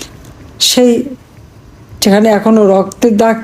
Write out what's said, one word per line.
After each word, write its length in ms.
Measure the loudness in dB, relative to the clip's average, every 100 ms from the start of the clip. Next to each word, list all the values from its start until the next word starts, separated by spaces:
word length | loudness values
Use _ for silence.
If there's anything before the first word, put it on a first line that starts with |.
| -20 -20 -20 -20 -18 -6
সেই 320 | -2 0 2 0 -4 -12 -20 -20 -20 -20 -20 -20 -20 -4
যেখানে 260 | 0 2 2
এখনও 340 | 0 2 2 2
রক্তের 500 | 0 -2 -2 -2 0
দাগ 180 | 0 -2